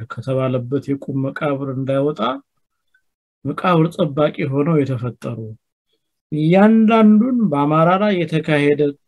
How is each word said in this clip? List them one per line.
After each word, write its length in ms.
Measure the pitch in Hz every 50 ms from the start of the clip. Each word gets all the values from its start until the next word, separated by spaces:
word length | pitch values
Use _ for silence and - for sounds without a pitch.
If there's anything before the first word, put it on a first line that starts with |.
| 110
ከተባለበት 760 | - - - 107 135 131 131 131 131 127 127 120 123 139 139 135
የቁም 300 | 139 143 139 - - 139 135
መቃብር 480 | 135 139 139 - 160 147 143 135 139 135
እንዳይወጣ 500 | 131 131 135 131 135 139 139 147 156 - - 240 269 277 - _ _ _ _ _ _ _ _ _ _ _ _ _ _ _ _ _ _ _ -
መቃብር 420 | 135 151 - - 185 180 165 160 165 -
ጠባቂ 440 | - 175 151 135 156 151 156 151 - 175 135
ሆነው 280 | 135 139 147 165 165
የተፈጠሩ፣ 600 | 151 139 127 135 113 120 120 117 _ - 127 120 113 113 110 110 - _ _ _ _ _ _ _ _ _ _ _ _ _ - 151
እያንዳንዱን 1040 | 151 151 160 175 190 202 220 226 226 220 214 226 226 220 214 214 214 233 262 254 240 220
በአማራ 460 | 170 147 143 143 147 151 160 160 170 185
ላይ 180 | 190 208 214 196
የተካሄደ 680 | 175 165 156 160 156 156 - 156 147 143 143 147 143 147 143 143 _ _